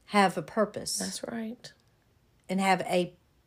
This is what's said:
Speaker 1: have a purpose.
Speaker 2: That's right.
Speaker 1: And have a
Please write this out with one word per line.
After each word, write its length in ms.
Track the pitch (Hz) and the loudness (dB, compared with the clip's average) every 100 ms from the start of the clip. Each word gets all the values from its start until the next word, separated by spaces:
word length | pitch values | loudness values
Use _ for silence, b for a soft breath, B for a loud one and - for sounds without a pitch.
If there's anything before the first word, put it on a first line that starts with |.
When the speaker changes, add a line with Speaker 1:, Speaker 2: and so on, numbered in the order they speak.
| - | 0
Speaker 1:
have 320 | 208 190 185 | 4 4 2
a 60 | |
purpose. 540 | 160 - 208 - - - | -6 -2 -2 -2 -8 -6
Speaker 2:
That's 240 | 190 - | -6 -8
right. 480 | - 233 220 247 - _ _ _ _ _ _ _ - | -8 -8 -8 -10 -18 _ _ _ _ _ _ _ -6
Speaker 1:
And 140 | 190 | 0
have 200 | 190 180 | 2 2
a 320 | - 180 175 - _ _ | 2 0 0 -6 _ _